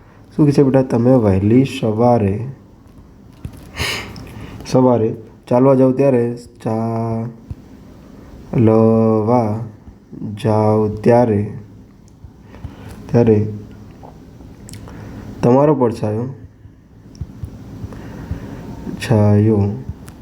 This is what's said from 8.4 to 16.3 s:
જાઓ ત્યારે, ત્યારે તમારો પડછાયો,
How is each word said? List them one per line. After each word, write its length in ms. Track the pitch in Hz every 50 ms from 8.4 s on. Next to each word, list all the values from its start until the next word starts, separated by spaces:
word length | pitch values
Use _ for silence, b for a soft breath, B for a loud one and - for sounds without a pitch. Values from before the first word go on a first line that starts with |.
| - - - 131 113 110 110 113 113 110 113 113 113 110 110 110 107 110 120 120 113 104 107 113 110 107 - - - - - - - - - - - 110 104 104 -
જાઓ 440 | 110 107 107 107 107 107 107 107 101
ત્યારે, 680 | 104 104 - 117 120 120 123 117 104 101 104 - - - - - - - - - - - - - - - - - - B B B B B B B B B B B B B - -
ત્યારે 360 | - 120 120 113 107 104 104 107 - - - - - - - - - - - - - - - - - - - - - - - - - - B B B B B B B B B B B - -
તમારો 300 | 120 123 135 147 151 151
પડછાયો, 500 | 127 123 113 113 - 110 107 107 110 131 139